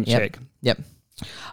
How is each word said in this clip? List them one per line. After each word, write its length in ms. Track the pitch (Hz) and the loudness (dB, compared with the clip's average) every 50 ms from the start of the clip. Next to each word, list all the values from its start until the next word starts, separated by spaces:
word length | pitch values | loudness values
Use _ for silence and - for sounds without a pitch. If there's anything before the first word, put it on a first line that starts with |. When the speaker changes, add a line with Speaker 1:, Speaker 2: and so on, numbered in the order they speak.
| 110 | 6
Speaker 1:
Didn't 40 | 113 | 4
Speaker 2:
Yep. 120 | 117 117 | 4 4
Speaker 1:
check. 180 | 104 - - - 127 - _ - | 2 0 -4 -8 -18 -20 _ -2
Speaker 2:
Yep. 160 | - 123 113 - - - - _ _ _ _ - - - - - - - | 0 0 2 0 -2 -16 -16 _ _ _ _ -16 -14 -14 -14 -14 -12 0